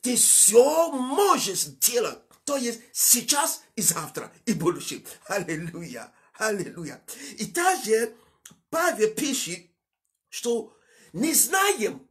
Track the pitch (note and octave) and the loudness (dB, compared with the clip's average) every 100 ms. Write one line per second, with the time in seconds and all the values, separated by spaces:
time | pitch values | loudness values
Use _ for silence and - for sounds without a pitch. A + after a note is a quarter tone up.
0 | B3 A#3+ - - - A3 C4+ D#4+ E4 C4+ | 0 2 6 6 8 8 6 4 2 0
1 | B3+ D4 G4+ E4 G3+ E3+ D3+ C3 - A#3+ | -2 2 4 4 0 -4 -6 -2 0 0
2 | F3+ A#2+ _ _ - C#4 A#3+ A3+ - - | -2 -8 _ _ -6 -2 -4 -6 -12 -2
3 | - B3 A#3+ C#4+ D#4+ - _ - F3 D#3+ | 2 2 2 0 0 -4 _ -2 0 -2
4 | D#3 - - _ - E3+ E3+ D#3+ - - | -6 -10 -12 _ -4 0 -2 -2 -8 -12
5 | - - - G3 D#3+ D#3+ E3+ D#3+ E3+ A#2+ | -14 -20 -8 -6 -4 -8 -8 -12 -14 -14
6 | - _ _ - A3 G#3 D3+ E3+ D3+ B2+ | -16 _ _ -6 -4 -2 -6 -10 -14 -14
7 | - - - - G#3+ F4 F4+ F#4 G#3+ A3 | -18 -16 -16 -10 -6 0 0 0 0 0
8 | A#3 - _ _ - _ _ D#4+ F4 G#3+ | 0 -8 _ _ -20 _ _ -2 0 2
9 | G#3+ - C#4 B3+ D#3 F3 - _ _ _ | 0 0 -4 -4 -6 -10 -14 _ _ _
10 | _ _ _ - A#3+ A#3 - _ _ _ | _ _ _ -8 -2 -2 -4 _ _ _
11 | - E3+ D4+ D#4 - F#4+ G4+ E4+ A3 D#3 | -14 -4 0 2 2 2 2 2 -2 -4
12 | - | -18